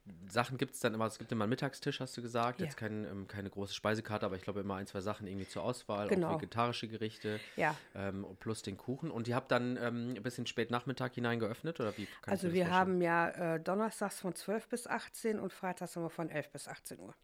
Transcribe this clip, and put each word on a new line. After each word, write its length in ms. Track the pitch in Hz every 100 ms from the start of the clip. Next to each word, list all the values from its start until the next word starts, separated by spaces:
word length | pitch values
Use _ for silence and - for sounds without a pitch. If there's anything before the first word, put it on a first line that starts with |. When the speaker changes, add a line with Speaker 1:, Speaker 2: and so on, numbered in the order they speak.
| - 82 95
Speaker 1:
Sachen 300 | 110 120 127
gibt's 220 | 131 -
dann 120 | 120
immer, 140 | 110 110
es 120 | -
gibt 140 | 113
immer 120 | 117
einen 60 | 107
Mittagstisch, 500 | 127 139 - 147 -
hast 140 | 131 -
du 20 |
gesagt. 400 | 117 117 120 127
Speaker 2:
Ja. 60 | 160
Speaker 1:
Jetzt 100 | -
kein, 300 | 110 107 92
ähm, 200 | 98 95
keine 200 | 101 98
große 240 | 98 98
Speisekarte, 540 | - 104 110 110 107 104
aber 100 | 92
ich 60 |
glaube 180 | - 101
immer 160 | 98 95
ein, 100 | 98
zwei 140 | 101
Sachen 260 | 95 104 98
irgendwie 220 | 98 95
zur 140 | -
Auswahl, 460 | 101 123 - 101 104
Speaker 2:
Genau. 200 | 185 165
Speaker 1:
auch 60 |
vegetarische 520 | 160 92 117 120 113 113
Gerichte, 540 | 110 110 - 107 107 - -
Speaker 2:
Ja. 180 | 151 151 -
Speaker 1:
ähm, 320 | 101 98 95 98 95
plus 200 | 110 110
den 160 | - 95
Kuchen. 340 | - 139 160
Und 160 | 113 117
ihr 80 |
habt 160 | 123 -
dann, 280 | 123 123 123
ähm, 360 | 117 120 120 117
ein 60 |
bisschen 240 | 120 - 117
spät 240 | - 113
Nachmittag 440 | 120 - 127 127
hinein 240 | - 120 117
geöffnet, 420 | 107 117 160 170
oder 160 | 110 98
wie 80 |
kann 100 | 98 -
ich 40 | -
Speaker 2:
Also 200 | 196 180
Speaker 1:
mir 20 |
das 40 |
Speaker 2:
wir 100 | 185 170
Speaker 1:
vorstellen? 120 | 180
Speaker 2:
haben 220 | 185 180
ja, 540 | 170 170 170 - 170
äh, 60 | 160
donnerstags 600 | 160 196 220 - 196 -
von 140 | 185
zwölf 340 | - - 220 -
bis 180 | 240 -
achtzehn 540 | 220 - - 226 208
und 100 | 190
freitags 460 | - 185 175 175 175
haben 60 |
wir 80 | 165
von 180 | - 160
elf 220 | 147 -
bis 180 | 143 -
achtzehn 300 | - - -
Uhr. 160 | 98 -